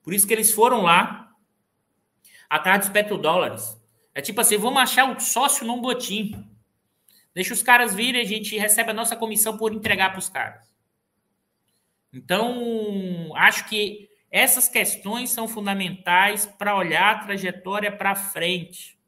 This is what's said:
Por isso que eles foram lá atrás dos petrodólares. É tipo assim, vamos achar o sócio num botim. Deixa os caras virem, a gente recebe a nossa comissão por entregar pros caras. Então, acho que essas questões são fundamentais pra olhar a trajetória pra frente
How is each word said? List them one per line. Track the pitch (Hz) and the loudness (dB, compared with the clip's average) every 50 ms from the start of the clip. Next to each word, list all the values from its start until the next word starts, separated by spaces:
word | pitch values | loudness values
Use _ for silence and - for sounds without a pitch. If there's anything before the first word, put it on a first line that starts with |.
Por | _ 156 185 | _ -4 0
isso | 208 - | 0 2
que | 208 233 | 2 2
eles | 220 214 214 | 2 2 0
foram | - 202 220 247 254 226 | 4 4 4 4 4 4
lá | 185 170 170 180 220 - - - - _ _ _ _ _ _ _ _ _ _ _ _ _ _ _ _ _ _ _ _ - - - - _ | 6 6 6 6 4 2 -6 -14 -16 _ _ _ _ _ _ _ _ _ _ _ _ _ _ _ _ _ _ _ _ -20 -20 -20 -6 _
atrás | 147 156 - 185 190 202 | -2 0 4 4 2 4
dos | 196 - | 2 2
petrodólares. | - - 208 208 208 - 147 151 170 185 156 110 - - - - - - _ _ _ _ _ _ _ | 2 0 0 2 -4 -2 0 2 2 2 0 -2 -6 -8 -12 -14 -14 -16 _ _ _ _ _ _ _
É | 139 | -8
tipo | - - 202 240 | -8 -4 -2 0
assim, | 226 - 208 | 2 2 2
vamos | 208 202 247 277 277 | 2 0 0 2 2
achar | 254 - - 247 269 269 233 | 2 4 4 2 2 2 0
o | - | -4
sócio | - - - 233 269 277 277 - 247 | -4 -2 0 0 0 0 0 -2 -2
num | 226 247 247 | -6 -6 -4
botim. | 233 254 240 - - - 190 220 214 - 214 - - - - _ _ _ _ _ _ _ _ _ _ _ _ _ _ _ _ | -4 -4 -4 -4 -4 -6 -6 -6 -6 -6 -8 -12 -16 -20 -20 _ _ _ _ _ _ _ _ _ _ _ _ _ _ _ _
Deixa | 175 185 - 233 | -8 -8 -6 -6
os | 196 | -4
caras | - - 247 240 247 220 190 | 4 6 6 6 6 2 -2
virem, | 190 233 262 254 247 | -2 -2 0 0 -2
a | 226 | -2
gente | 190 214 220 208 214 214 | -2 -4 -6 -6 -6 -4
recebe | 214 208 214 - 233 226 220 | -4 0 0 2 0 0 -2
a | 214 | -4
nossa | 214 233 226 233 | -4 -4 -4 -4
comissão | 226 226 220 214 208 - 220 208 | -4 -6 -4 -2 -2 -2 -2 -2
por | 214 220 220 | -4 -4 -4
entregar | 214 220 208 220 202 185 190 185 | -4 -4 -2 -2 0 2 0 0
pros | 185 190 - | 0 -6 -12
caras. | - - 135 117 107 - - _ _ _ _ _ _ _ _ _ _ _ _ _ _ _ _ _ _ _ _ _ _ _ _ _ _ _ _ _ _ | -8 -6 -6 -8 -8 -10 -18 _ _ _ _ _ _ _ _ _ _ _ _ _ _ _ _ _ _ _ _ _ _ _ _ _ _ _ _ _ _
Então, | - 135 - - 175 202 226 247 247 240 240 233 226 220 214 208 202 196 185 180 175 170 165 156 - | -20 -20 -4 -2 0 0 0 -2 -4 -4 -6 -4 -4 -4 -4 -4 -6 -6 -6 -6 -8 -8 -8 -8 2
acho | 151 175 214 214 - - - | 6 6 6 6 2 -6 -4
que | 220 208 208 196 202 - - _ _ _ _ _ | -2 -2 -2 -2 -4 -10 -18 _ _ _ _ _
essas | - 190 247 254 - 254 - | 2 2 4 4 4 2 0
questões | - - 240 254 247 - - - 196 220 240 247 247 | 0 0 0 0 0 -4 -6 -6 -6 -6 -6 -6 -6
são | - 240 226 | -6 -6 -6
fundamentais | 220 226 220 202 202 196 196 190 175 190 - - 180 175 185 196 202 208 208 - | -8 -8 -6 -4 -4 -2 -2 -2 -4 -6 -6 2 4 6 6 6 6 2 0 -6
pra | - - _ 202 202 208 | -6 -6 _ -2 0 0
olhar | 196 180 160 156 165 185 208 220 | 0 0 2 2 4 4 4 4
a | 214 | 2
trajetória | - 196 196 190 190 185 180 - - 185 196 208 202 208 | -4 -6 -6 -4 -4 -6 -8 -8 -8 -6 -6 -4 -4 -4
pra | 202 - 196 196 196 | -6 -2 -2 -2 -2
frente | 196 - - - 160 165 175 185 180 170 - - - - - _ _ _ | -2 -6 -8 -6 -4 -2 -2 -2 -4 -6 -12 -16 -20 -20 -20 _ _ _